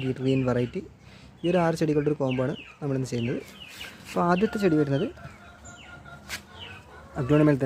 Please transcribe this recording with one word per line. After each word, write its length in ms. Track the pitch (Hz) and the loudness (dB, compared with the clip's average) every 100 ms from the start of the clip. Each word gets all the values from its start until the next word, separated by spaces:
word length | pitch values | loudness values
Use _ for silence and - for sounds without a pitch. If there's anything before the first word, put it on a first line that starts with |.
| 131 131 | -2 -2
ഗ്രീൻ 200 | 131 135 127 | 2 2 2
വെറൈറ്റി. 320 | 120 123 185 - - - - - - | 0 -2 -4 -12 -16 -20 -20 -20 -6
ഈ 100 | 165 | 0
ഒരു 60 | 175 | 2
ആറ് 120 | 165 165 | 2 2
ചെടികളുടെ 280 | 156 151 147 | 2 2 2
ഒരു 80 | 147 | 0
കോംബോ 220 | 135 127 131 | 0 0 -2
ആണ് 100 | 170 - - | -4 -12 -8
നമ്മളിന്ന് 260 | 143 135 127 | -4 -2 -2
ചെയ്യുന്നത്. 280 | 120 117 - - - - - - - - | -2 -2 -4 -8 -18 -20 -16 -16 -16 -6
അപ്പോൾ 160 | 185 175 | 0 2
ആദ്യത്തെ 280 | 180 214 214 | 2 2 2
ചെടി 140 | 196 151 | 2 4
വരുന്നത് 240 | 139 139 240 - - - - - - - - - - - - - - - - - - - - - | 2 0 -2 -6 -18 -20 -20 -20 -20 -20 -20 -20 -20 -18 -14 -14 -14 -20 -18 -20 -20 -20 -12 -4
അഗ്ലോണിമയിൽ 400 | 131 151 151 139 | 4 6 6 4